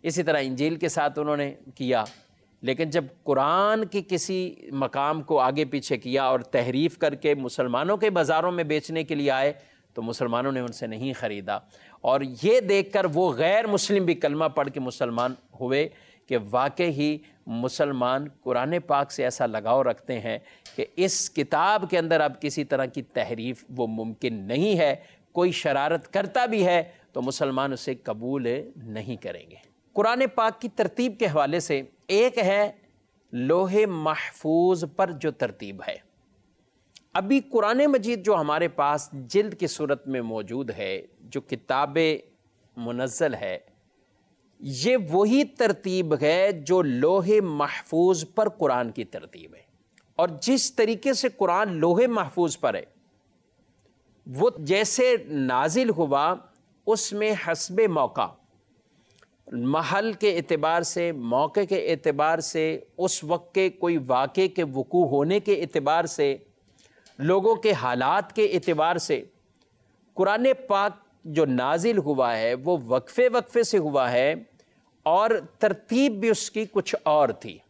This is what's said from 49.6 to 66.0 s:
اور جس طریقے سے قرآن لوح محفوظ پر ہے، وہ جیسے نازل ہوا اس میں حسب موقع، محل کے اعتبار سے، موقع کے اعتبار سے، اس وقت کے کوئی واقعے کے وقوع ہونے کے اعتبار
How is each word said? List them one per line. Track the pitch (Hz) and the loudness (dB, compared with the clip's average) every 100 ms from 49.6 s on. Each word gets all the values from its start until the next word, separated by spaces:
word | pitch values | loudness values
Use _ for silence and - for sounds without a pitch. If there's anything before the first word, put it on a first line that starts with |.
| _ _ _ _ _ - | _ _ _ _ _ -2
اور | 175 156 | -2 0
جس | - 262 - - | 0 2 0 0
طریقے | 220 226 277 | 0 2 0
سے | 262 254 - | 0 -2 0
قرآن | 190 175 214 | 2 2 0
لوح | 170 165 175 247 | 2 2 4 2
محفوظ | 226 160 175 170 - | 2 -2 0 0 0
پر | - | -2
ہے، | 98 - _ _ _ _ _ _ _ _ _ _ _ _ _ - | -2 -8 _ _ _ _ _ _ _ _ _ _ _ _ _ -14
وہ | 131 220 196 | 0 0 0
جیسے | 147 190 214 - 254 233 - | 0 0 2 2 2 2 0
نازل | 147 131 127 151 180 247 | -2 0 2 2 2 0
ہوا | 165 156 139 151 185 - _ _ _ - | 2 2 2 2 0 -8 _ _ _ -2
اس | 214 - | 0 0
میں | 202 214 202 151 | -2 -2 -2 -2
حسب | 160 - 180 220 | -4 -2 2 2
موقع، | 160 127 - 95 - _ _ _ _ _ _ _ _ _ _ - | 2 0 0 -4 -6 _ _ _ _ _ _ _ _ _ _ -12
محل | 120 123 151 151 190 220 | -6 -2 -2 0 0 0
کے | 196 214 170 | 0 0 0
اعتبار | - 160 160 170 | 0 0 2 0
سے، | 170 - 170 | 0 -2 -2
موقع | 156 117 123 147 - 190 | -4 -2 0 2 0 0
کے | 190 - | 0 0
اعتبار | 160 160 139 151 165 | 0 0 0 2 0
سے، | 160 165 156 160 - - | -2 -2 -2 -4 -10 -4
اس | 180 - | -4 -4
وقت | 151 170 - 196 | -4 -4 -2 0
کے | 190 | 0
کوئی | 185 175 170 127 | 0 0 0 0
واقعے | 127 135 165 190 | 0 0 0 0
کے | 190 | 0
وقوع | 160 135 131 175 165 | -4 -4 -2 2 2
ہونے | 139 147 202 | 2 2 0
کے | 202 | 0
اعتبار | 196 156 165 139 160 | 0 0 -2 0 0